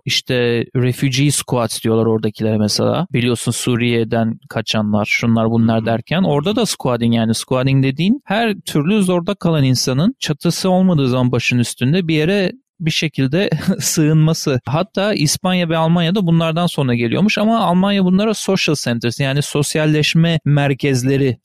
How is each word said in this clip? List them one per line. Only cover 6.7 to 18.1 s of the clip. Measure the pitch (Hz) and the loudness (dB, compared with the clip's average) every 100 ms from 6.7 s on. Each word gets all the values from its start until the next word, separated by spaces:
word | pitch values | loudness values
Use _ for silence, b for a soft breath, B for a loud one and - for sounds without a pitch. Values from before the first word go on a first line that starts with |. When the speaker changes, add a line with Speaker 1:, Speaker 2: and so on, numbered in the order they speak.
| - 135 120 117 | -2 -2 0 0
Speaker 1:
yani | 117 113 | 2 0
squatting | 113 - 127 131 135 | -2 -2 -2 2 2
dediğin | 135 135 175 277 | 2 0 0 0
her | - 202 233 196 - | -2 -2 -2 -4 -4
türlü | 160 143 214 | -2 0 0
zorda | 185 180 170 | 2 0 -2
kalan | 202 170 160 | -4 0 2
insanın | 135 123 - 131 202 269 | 2 2 0 0 0 -2
çatısı | - 151 175 - 190 | -6 -4 -2 -2 0
olmadığı | 185 190 170 135 | 2 4 2 2
zaman | 127 127 | 2 0
başın | 123 - 123 | 0 0 0
üstünde | 117 - 123 175 165 | 0 -2 -2 0 0
bir | |
yere | 156 156 202 180 - _ _ | 0 2 0 -2 -6 _ _
bir | 160 | -4
şekilde | - 160 - 135 151 202 151 | -2 -4 -2 0 0 0 -2
<laughs> | - 190 | -2 -2
sığınması. | - - 151 156 156 160 - 131 - | -2 0 2 4 2 0 -2 -2 -2
Hatta | 143 190 - 202 | -4 -2 -2 -2
İspanya | 220 147 - 185 185 170 | 0 -2 -2 -2 0 0
ve | 165 | 0
Almanya'da | 160 175 165 202 175 | 2 2 2 0 2
bunlardan | 165 165 160 175 | 2 2 0 -2
sonra | - 135 | -2 0
geliyormuş | 120 117 120 202 - | 0 0 0 0 0
ama | 208 226 | 0 0
Almanya | 190 180 196 202 | 2 2 2 2
bunlara | 185 | 2